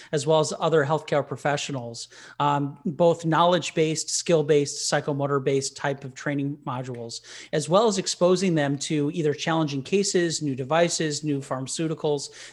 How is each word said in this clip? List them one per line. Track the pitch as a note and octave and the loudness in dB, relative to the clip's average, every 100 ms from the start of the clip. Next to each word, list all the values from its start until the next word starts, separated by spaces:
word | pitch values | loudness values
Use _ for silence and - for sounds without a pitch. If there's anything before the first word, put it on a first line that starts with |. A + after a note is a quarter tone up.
| - | -4
as | D#3 C#3 | -4 2
well | D#3 | 2
as | D3 - | 2 0
other | E3 D#3 C3+ | 2 2 4
healthcare | D3+ - D3 C3+ | 0 0 -2 0
professionals, | C3 D3 C#3+ - C3+ A#2+ A#2 - - - - | -4 -2 -2 -2 -6 -8 -12 -14 -18 -20 -2
um, | C#3+ C#3+ C#3 C#3 F#3 | 0 2 -2 -4 -6
both | C#3 E3+ E3 D#3+ | 2 4 4 2
knowledge-based, | D#3 F3 F3+ - E3+ D#3 D3+ - | 4 6 4 0 0 0 0 -4
skill-based, | - - E3 D3 D3 C#3+ - - | -6 2 2 4 4 2 -4 -2
psychomotor-based | D3 D3+ C#3 C#3 C#3+ C#3 C#3 C3+ - | -2 0 -2 0 0 2 0 -2 -4
type | D3 C#3 | -6 -6
of | C3+ | -10
training | - D3 C#3+ C#3 C#3+ D3 | -8 -6 -4 -4 -6 -8
modules, | B2+ C3 A#2+ A#2 - - - - | -8 -8 -10 -10 -12 -16 -18 -4
as | D#3 C3+ | -4 2
well | F#3 A3+ | 4 4
as | F#3+ | 0
exposing | F#3 - F3+ F3+ F#3+ | -4 2 4 4 2
them | D#3+ C#3+ C#3+ | 2 0 -2
to | - D#3 C#3+ | -2 -2 -2
either | F3 D3+ | 0 -2
challenging | C3+ E3+ D#3+ D3+ C#3 | -2 0 0 0 -4
cases, | C3 G3 G3 F3+ E3+ D3 | -2 0 2 0 0 -2
new | D3+ | -4
devices, | B2+ B2+ D#3+ E3+ - D#3 C#3+ | -4 0 2 2 0 -4 -4
new | D#3 C#3 | -4 -4
pharmaceuticals, | C#3 C3 C3 - D#3+ D3+ D3+ C#3+ - - - | -4 -6 -6 -4 -4 -2 -2 -2 -4 -14 -18